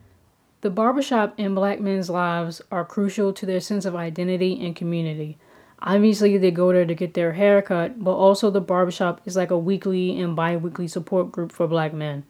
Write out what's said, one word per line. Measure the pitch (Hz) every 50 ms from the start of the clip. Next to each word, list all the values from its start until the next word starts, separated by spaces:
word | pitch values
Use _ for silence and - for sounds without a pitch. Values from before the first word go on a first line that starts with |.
| _ _ _ _ _ _ _ _ _ _ _ _
The | - 208
barbershop | 180 196 220 240 262 277 269 277 269 226 208 208 208 -
in | 214 196 196
Black | 190 190 202 202 -
men's | 208 196 196 190 185 170
lives | 175 180 180 175 170 170 170 165 165 - - -
are | - 180 170
crucial | - - - 202 202 190 - 202 196 196
to | - -
their | 190 185 180
sense | 170 - 208 202 180
of | 196 175
identity | 175 170 170 160 170 180 180 185 175 185 185 185 - -
and | 175 165
community. | - 170 170 170 170 165 160 156 156 151 151 156 - _ _ _ - _ _ _ -
Obviously, | - - 190 202 208 220 208 202 208 208 202 196
they | 185 185 170
go | 170 180 180 180
there | 180 175
to | 165 170
get | 160 185 165 -
their | 180 170 170 160
hair | 175 202 202 202 202
cut, | 196 202 202 170 170 - - 240 196
but | 185 185
also | - 190 196 196 196 - 208
the | 190 202
barbershop | 175 - 185 180 185 175 175 - 196 175 170 - -
is | 196 180
like | 190 180 170
a | 180 170
weekly | 165 175 196 190 - 202 190 185 180 180 180 175
and | 185 175 165
bi-weekly | 156 165 165 175 170 160 175 165 - 175
support | 160 - 180 160 - 190 185 175 - -
group | - 175 165
for | - - 175
Black | 165 165 165 156 156 156
men. | 156 151 151 143 143 143 _